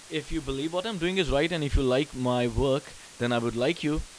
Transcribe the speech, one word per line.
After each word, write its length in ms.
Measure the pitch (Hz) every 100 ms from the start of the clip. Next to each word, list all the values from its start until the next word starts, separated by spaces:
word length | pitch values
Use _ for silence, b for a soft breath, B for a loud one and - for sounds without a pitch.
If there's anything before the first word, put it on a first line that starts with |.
| -
if 220 | 156 139
you 80 | 160
believe 320 | 135 135 160
what 140 | 180 214
I'm 120 | 196
doing 200 | 170 190
is 120 | 143
right 220 | 139 165
and 140 | 170 143
if 100 | -
you 80 |
like 320 | 131 127 151 127
my 320 | 123 123 123
work, 360 | 113 135 139 - - B -
then 140 | 120
I 60 | 120
would 180 | 117 113
like 260 | 131 175
you 180 | 151 156 -